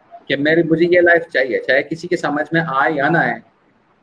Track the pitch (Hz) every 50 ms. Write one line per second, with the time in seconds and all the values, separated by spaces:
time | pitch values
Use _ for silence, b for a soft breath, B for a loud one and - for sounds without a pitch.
0 | _ _ - - _ - 139 139 143 156 165 170 165 151 165 165 175 170 175 175
1 | 175 170 170 165 165 - - 131 135 127 104 95 - - 127 143 147 - 160 160
2 | - 175 180 165 - 147 143 151 151 - 165 165 160 151 131 135 147 160 156 139
3 | 135 147 165 160 135 120 113 113 - _ _ _ _ _ _ _ _ _ _ _